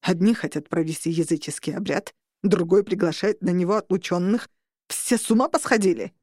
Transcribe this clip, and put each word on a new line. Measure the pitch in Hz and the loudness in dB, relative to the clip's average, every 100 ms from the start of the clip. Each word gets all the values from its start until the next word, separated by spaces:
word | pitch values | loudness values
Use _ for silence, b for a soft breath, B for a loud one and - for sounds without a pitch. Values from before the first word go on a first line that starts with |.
"Одни | - 175 196 | -2 2 2
хотят | 233 156 160 147 | 2 -2 -6 -4
провести | 170 160 156 - | -2 -2 -2 -2
языческий | 165 160 160 - - - 151 | -2 0 -2 -4 -8 -6 -6
обряд, | 202 143 - _ _ _ | -2 -2 -4 _ _ _
другой | 202 180 170 190 | 0 2 4 2
приглашает | 202 185 190 156 202 - | 2 0 -2 0 -2 -2
на | - | -2
него | 180 175 214 | 0 0 -2
отлученных. | - 185 - 175 180 233 - _ _ _ _ | 0 -4 0 -2 0 0 -4 _ _ _ _
Все | - - 233 | -8 0 0
с | - | 2
ума | 226 254 | 2 4
посходили!" | - - 226 190 160 101 _ | 0 2 2 2 0 -4 _